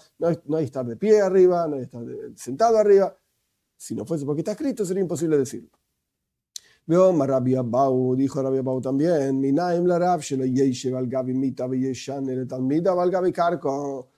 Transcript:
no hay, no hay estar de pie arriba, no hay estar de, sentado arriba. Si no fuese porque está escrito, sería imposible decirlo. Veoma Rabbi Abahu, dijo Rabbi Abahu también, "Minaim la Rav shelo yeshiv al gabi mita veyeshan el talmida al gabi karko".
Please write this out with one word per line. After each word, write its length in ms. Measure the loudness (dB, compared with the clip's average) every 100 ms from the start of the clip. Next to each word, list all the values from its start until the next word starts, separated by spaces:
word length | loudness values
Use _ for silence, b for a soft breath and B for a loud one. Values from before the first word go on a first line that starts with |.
| B _
no 80 | -2
hay, 120 | -2 -2
no 120 | -4
hay 80 | -4
estar 200 | -6 -8
de 100 | -4
pie 260 | 4 4
arriba, 460 | 4 6 6 4 0
no 80 | -4
hay 80 |
estar 200 | -8 -12 -12
de, 300 | -12 -14 -14
sentado 420 | -12 0 2 4
arriba. 380 | 6 6 6 -2 _ _ _ _ _ _
Si 160 | -10
no 120 | -8 -4
fuese 200 | -4 -2
porque 160 | -4
está 120 | -4
escrito, 320 | -4 -4 -4 -4
sería 160 | -2
imposible 360 | -2 -2 0 2
decirlo. 320 | 0 -6 -16 _ _ _ _ _ _ _ _ -20 B B 0
Veoma 400 | 4 4 4 2
Rabbi 280 | 0 2 0
Abahu, 600 | 0 0 2 2 0 0
dijo 260 | 0 -2
Rabbi 180 | -2 -2
Abahu 220 | -2 -4
también, 580 | -2 -2 0 0 0 0
"Minaim 460 | 0 0 0 0 0
la 140 | 2
Rav 220 | 0 0
shelo 240 | -2 -4 0
yeshiv 500 | 2 2 0 -4 -4
al 120 | -4
gabi 260 | -4 -2
mita 340 | -2 -2 -4 -4
veyeshan 600 | -2 -4 -4 -8 -8 -6
el 180 | -6 -6
talmida 460 | -4 0 0 2
al 180 | 2 0
gabi 200 | 2 -2
karko". 800 | 0 -2 0 -4 -4 -6 -8 -12